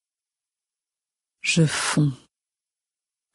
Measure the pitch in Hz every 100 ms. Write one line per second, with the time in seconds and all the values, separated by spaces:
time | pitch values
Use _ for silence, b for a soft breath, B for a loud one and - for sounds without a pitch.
0 | _ _ _ _ _ _ _ _ _ _
1 | _ _ _ _ - 170 156 - - -
2 | 147 127 - _ _ _ _ _ _ _
3 | _ _ _